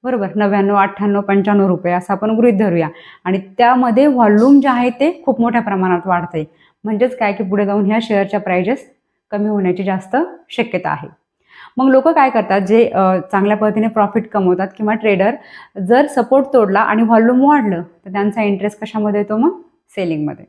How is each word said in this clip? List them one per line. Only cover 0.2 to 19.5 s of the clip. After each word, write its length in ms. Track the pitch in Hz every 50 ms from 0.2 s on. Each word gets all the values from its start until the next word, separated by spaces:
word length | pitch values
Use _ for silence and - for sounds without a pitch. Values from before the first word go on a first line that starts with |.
| 196 185 -
नव्याण्णव, 400 | 208 208 196 202 202 196 196 202
अठ्ठ्याण्णव, 440 | 202 196 196 196 - 202 202 202 202
पंच्याण्णव 440 | 202 202 196 202 190 208 202 202 196
रुपये 260 | 190 180 175 180 175
असं 200 | 175 180 180 - 202
आपण 160 | 190 208 214
गृहीत 280 | 220 220 226 247 214 190
धरूया 300 | 220 196 170 170 160 151 - - - - - _ _
आणि 160 | 180 185 190 190 - - -
त्यामध्ये 480 | 240 233 254 254 254 240 220 240 277
व्हॉल्यूम 540 | 302 262 247 226 214 208 208 226 269 285 277
जे 80 | 262 277
आहे 220 | 247 240 247 247
ते 200 | 240 - 277 320 359 - -
खूप 160 | 277 240 -
मोठ्या 200 | 226 233 233 233
प्रमाणात 440 | 226 214 196 190 185 185 180 175 170
वाढतंय, 380 | 190 180 175 180 180 - 160 156 - _ _ _ _ _ _ -
म्हणजेच 320 | 214 220 202 240 254 254 -
काय 140 | 226 202
की 120 | 196 196 190
पुढे 220 | 185 196 202 208
जाऊन 200 | 196 202 214 202
ह्या 120 | 196 214 233
शेअरच्या 380 | 226 - 214 196 196 196 - 202
प्राइसेस 480 | 196 190 180 180 175 202 262 277 - _ _ _ _ _ _ _ _ _
कमी 160 | 214 202 208 214
होण्याची 360 | 208 202 190 180 180 185 196
जास्त 320 | 196 190 185 - - - 269 339 349 - - _ _
शक्यता 400 | - - 233 233 - 175 - 156
आहे. 180 | 147 147 160 - _ _ _ _ _ _ _ _ _ - - - _
मग 120 | 247 262 269
लोक 200 | 262 262 269 320
काय 220 | 330 311 269 262
करतात, 300 | 240 226 208 - 190 202
जे, 240 | 190 180 214 226 233
अ, 320 | - - 190 190 190 185 185
चांगल्या 340 | - - - 196 190 202 208
पद्धतीने 320 | 202 214 214 202 214 220 226
प्रॉफिट 400 | 220 220 202 202 202 226 226 -
कमवतात 400 | - 214 190 180 180 175 190 196 -
किंवा 180 | - 214 214 220
ट्रेडर 400 | 220 220 220 202 180 190 214 262 - - - - - - _ _ 202
जर 260 | 190 180 233 262 294 285
सपोर्ट 380 | - 254 233 233 254 269 269 277
तोडला 280 | - 247 214 190 190 202
आणि 220 | 220 - 208 220
व्हॉल्यूम 420 | 226 220 233 220 226 233 254 254 269
वाढलं 380 | 285 302 285 226 208 185 165 170 - _ _ _
तर 80 | 190
त्यांचा 300 | 185 202 202 208 208 226
इंटरेस्ट 380 | 214 202 202 190 196 208 208 -
कशामध्ये 380 | - 226 - 220 208 208 208 208
येतो 160 | 202 208 214
मग, 240 | 220 254 339